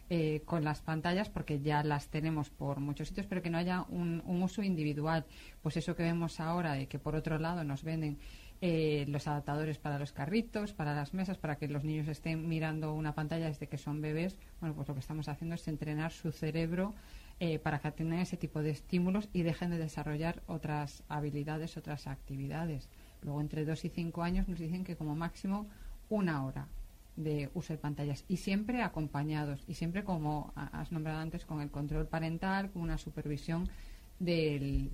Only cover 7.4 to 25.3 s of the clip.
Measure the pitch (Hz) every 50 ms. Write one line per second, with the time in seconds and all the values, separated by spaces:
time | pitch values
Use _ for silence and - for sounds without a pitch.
7.4 | 160 165 180 175 156 143 139 139 156 160 165 160 156 147 143 147 - - - -
8.4 | - - - - 185 175 165 160 156 156 151 143 143 143 143 139 - 156 147 147
9.4 | - 147 143 151 156 156 143 - - 147 143 143 143 - - 143 139 165 208 233
10.4 | 226 - - 214 208 202 - - 151 147 147 147 143 - - 190 185 196 180 -
11.4 | - 151 143 139 151 143 147 143 151 156 156 156 147 151 151 - - 165 160 160
12.4 | 156 170 160 156 160 156 156 156 156 151 156 156 156 151 - 160 156 147 165 165
13.4 | 165 156 147 - 147 - 151 139 - 151 143 151 151 151 151 160 175 190 190 -
14.4 | - - - - 170 160 151 151 139 - 143 135 - - 156 156 143 156 139 -
15.4 | 165 165 170 165 - 165 151 139 156 151 151 151 160 165 - - - 160 - -
16.4 | 160 156 151 165 165 165 175 180 190 214 - - - - - - - - - -
17.4 | 175 165 156 156 - 160 151 143 - 151 - - 160 165 165 175 180 - 175 -
18.4 | 170 - - 156 151 156 147 - - - 180 175 175 185 190 214 208 - - 180
19.4 | 165 170 160 - 180 170 170 165 160 156 - 151 147 151 151 147 160 170 170 -
20.4 | - - 170 151 - 151 151 147 147 139 - - - - 151 147 147 147 143 147
21.4 | 143 151 156 151 160 160 - 156 - 151 147 135 - 139 135 - - - 139 135
22.4 | 139 143 151 160 170 165 151 127 - - - - - - - - - 143 139 147
23.4 | 151 147 147 156 151 160 156 - - 160 - 180 170 165 - 175 170 175 180 190
24.4 | 190 190 175 165 165 160 180 185 185 - 165 - 156 151 147 165 170 170